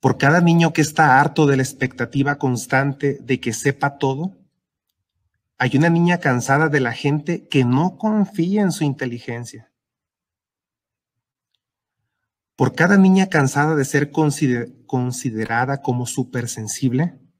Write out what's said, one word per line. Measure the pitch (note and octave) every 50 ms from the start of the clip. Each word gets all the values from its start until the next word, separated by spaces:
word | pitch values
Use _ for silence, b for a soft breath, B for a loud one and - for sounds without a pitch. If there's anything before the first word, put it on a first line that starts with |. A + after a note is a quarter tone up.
Por | - C3 A#2+
cada | - - C#3 D#3 F3+
niño | F3 E3+ E3+ E3+ E3+ D#3+
que | D#3+ -
está | D#3 D3+ D3+ - D#3+ C#3+ B2+ C3
harto | C#3+ C#3 D3 - D#3
de | C#3+ C#3
la | C3 C3
expectativa | C3 - - C3 B2 - - B2 A2+ - C#3+ C#3 C#3+ C#3+
constante | C#3+ - C3 B2 A#2 - - - C3 C#3 C#3+ C#3 C#3 - C#3+ C#3 -
de | - A#2+ C3 B2+
que | - A#2+ A2
sepa | - - C#3+ C#3 - - C#3+ C#3
todo, | - - C3+ C3+ C3+ E3 F#3+ F#3+ _ _ _ _ _ _ _ _ _ _ _ _ _ _ _ _ _ _ _ _ _ _ _ _
hay | _ B2+ B2 -
una | C3+ D#3+ E3+
niña | E3 E3+ E3+ F3 F3 E3+
cansada | - D3 B2+ B2 A#2+ - C#3 C#3+ D#3+ D#3
de | D3 C#3+
la | C3 A#2+ A#2+
gente | - - C#3+ C#3+ D3+ D3 - E3+ - -
que | _ - C#3+ B2+
no | A#2+ B2 C3+ E3 F#3 F#3
confía | - - G#3+ G#3+ G#3+ G3+ G3 - - E3 F3+ G3 G#3+
en | G3+ F#3
su | E3+ - D#3+
inteligencia. | C#3+ C3 C#3 C#3 B2+ A#2 A#2 - - A#2+ A#2+ A#2+ A#2+ - A#2 - _ _ _ _ _ _ _ _ _ _ _ _ _ _ _ _ _ _ _ _ _ _ _ _ _ _ _ _ _ _ _ _ _ _ _ _ _ _ _ _ _ _ _ _ _ _ _ _ _ _ _ _ _ _ _ _ _ _
Por | _ B2+ - -
cada | - E3 F3+ G3+
niña | G3 F#3+ F#3 F#3 F#3+ F#3+
cansada | F#3 - D#3 C#3 C3 - D3 D3 D3+ D#3+
de | D3 C3+
ser | C3+ - C#3+ D3 D3
consider-, | - - D#3 D3+ C#3+ - D#3 C3 B2 A#2+ A#2 - - _ _
considerada | _ - B2+ B2 B2+ B2 - - B2+ A2 A2 A2 - A#2 A#2 B2+ C3 C#3 C#3
como | - - B2 B2 B2
supersensible | A#2 - - B2+ - - B2+ A#2+ A#2+ - - G#2+ G#2 - - - B2+ A#2 C3 D#3+ F3 - - _ _ _